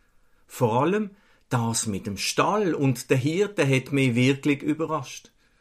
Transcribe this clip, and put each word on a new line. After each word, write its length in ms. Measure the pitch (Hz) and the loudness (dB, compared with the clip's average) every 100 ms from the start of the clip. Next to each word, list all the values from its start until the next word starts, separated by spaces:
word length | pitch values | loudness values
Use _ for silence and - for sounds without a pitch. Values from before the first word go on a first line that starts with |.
| _ _ _ _ _ | _ _ _ _ _
Vor 360 | - 120 117 | -2 0 2
allem 280 | 147 208 208 - _ _ - | 2 0 -2 -8 _ _ -6
das 400 | 123 117 113 113 | -2 -2 -2 -4
mit 180 | 98 98 | -6 -6
dem 100 | 95 | -6
Stall 580 | - - 147 202 202 | -4 0 0 2 0
und 360 | 143 139 123 - | 0 0 0 0
der 60 | 170 | 0
Hirte 520 | 131 165 202 202 143 | 2 0 0 0 2
hat 220 | 131 131 | 2 0
mich 240 | 143 131 | 0 2
wirklich 480 | 117 127 135 151 139 | 4 2 2 0 0
überrascht. 720 | 139 151 156 156 131 - - _ _ _ | 0 -2 -2 -4 -8 -16 -20 _ _ _